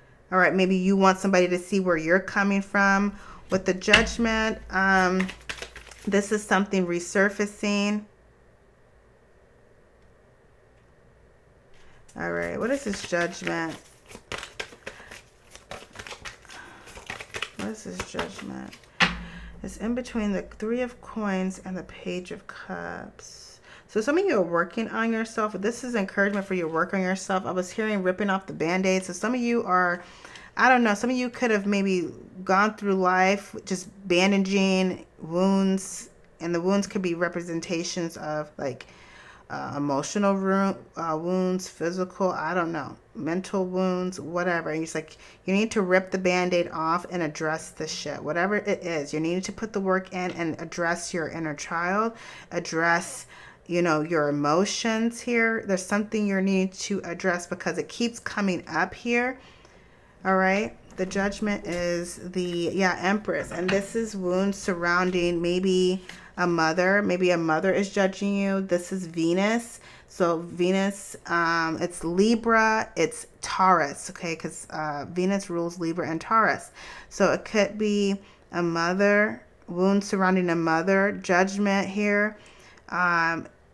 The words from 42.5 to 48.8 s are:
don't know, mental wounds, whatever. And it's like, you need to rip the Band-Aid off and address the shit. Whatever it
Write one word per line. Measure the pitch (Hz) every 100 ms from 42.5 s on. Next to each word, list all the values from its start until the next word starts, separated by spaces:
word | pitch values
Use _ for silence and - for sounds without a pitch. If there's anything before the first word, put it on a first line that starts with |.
| 180
don't | 165
know, | 160 131 - -
mental | - 147 180 185 196 185
wounds, | 185 185 180 185 180
whatever. | 147 175 180 170 160
And | 156
it's | 160 160
like, | 156 - - - -
you |
need | 196 220
to | 226
rip | 185 185 185
the | 190
Band-Aid | 185 180 180 175 170
off | 165 160 170 -
and | 180
address | 151 156 156 160 -
the | - 156
shit. | - 156 139
Whatever | 147 170 190 208
it | 208 190